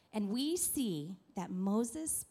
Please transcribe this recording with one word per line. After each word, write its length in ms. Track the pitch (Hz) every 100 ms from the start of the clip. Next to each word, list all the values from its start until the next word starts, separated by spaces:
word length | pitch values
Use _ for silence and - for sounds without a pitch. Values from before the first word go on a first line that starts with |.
| _
And 160 | 214 202
we 280 | 240 285 359
see 600 | - 311 233 160 147 190 -
that 160 | - 175
Moses 760 | 185 190 214 233 311 320 - -